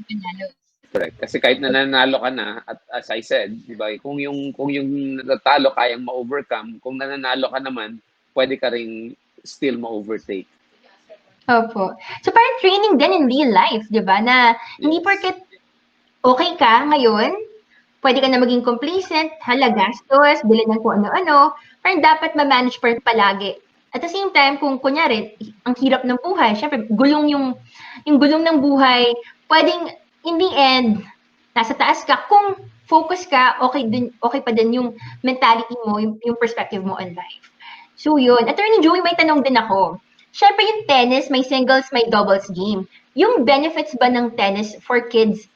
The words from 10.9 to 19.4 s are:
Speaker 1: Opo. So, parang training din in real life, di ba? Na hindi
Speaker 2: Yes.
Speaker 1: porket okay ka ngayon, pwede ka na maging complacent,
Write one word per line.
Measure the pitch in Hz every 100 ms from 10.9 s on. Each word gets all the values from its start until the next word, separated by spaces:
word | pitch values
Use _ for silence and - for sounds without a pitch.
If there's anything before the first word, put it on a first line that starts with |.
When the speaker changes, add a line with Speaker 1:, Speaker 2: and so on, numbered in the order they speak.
| _ _ - _ _ -
Speaker 1:
Opo. | 233 220 220 185 - - -
So, | -
parang | 453 494 -
training | 370 403 427 269
din | 320
in | 370 262
real | 262 277
life, | 190 302 226 -
di | 214
ba? | 190 196
Na | 240 254 240 226 - -
hindi | 294 339
Speaker 2:
Yes. | 349
Speaker 1:
porket | 392 381 - - _ _ _ _ _ _ _
okay | 254 254 349 349
ka | 247 233 294
ngayon, | 294 233 214 254 403 - - _ _ _ _
pwede | 269 254
ka | 262
na | 247
maging | 247 247
complacent, | 240 233 285 370 370 320 320 -